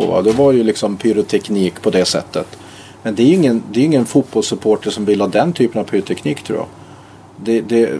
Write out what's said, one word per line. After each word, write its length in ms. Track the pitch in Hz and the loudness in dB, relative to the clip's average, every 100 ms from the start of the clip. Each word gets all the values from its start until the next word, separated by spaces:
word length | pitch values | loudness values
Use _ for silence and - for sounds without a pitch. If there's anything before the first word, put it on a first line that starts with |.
| 87 | 0
va? 160 | 92 | 2
Det 100 | 101 | 2
var 200 | 117 139 | 4 4
ju 120 | 127 | 4
liksom 340 | 110 104 104 98 | 2 0 -2 -2
pyroteknik 840 | 117 104 98 101 - 101 92 - | 0 0 0 -2 -2 0 0 -2
på 80 | 107 | 0
det 160 | 92 90 | 2 0
sättet. 420 | 92 - - 76 - - - - - | -2 -4 -8 -8 -12 -20 -20 -20 -12
Men 120 | 117 104 | -6 2
det 80 | |
är 40 | 127 | 4
ju 60 | 185 | 4
ingen, 280 | 143 113 - | 4 0 -2
det 80 | 107 | 0
är 60 | 151 | 2
ingen 200 | 143 113 | 2 2
fotbollssupporter 840 | 139 - 110 107 101 110 104 104 | 0 0 -2 -2 -2 0 0 -2
som 140 | 104 104 | -4 0
vill 160 | 101 | 0
ha 60 | 98 | 0
den 260 | 107 160 | 0 0
typen 280 | 165 117 113 | 0 0 -2
av 40 | 95 | -4
pyroteknik, 580 | 101 - 101 151 143 | -4 -4 -4 -4 -6
tror 140 | - - | -6 -6
jag. 80 | - - - - - - - - | -6 -12 -20 -20 -20 -20 -20 -10
Det, 180 | 101 113 | -2 -2
det, 280 | 110 117 117 73 | 2 2 2 0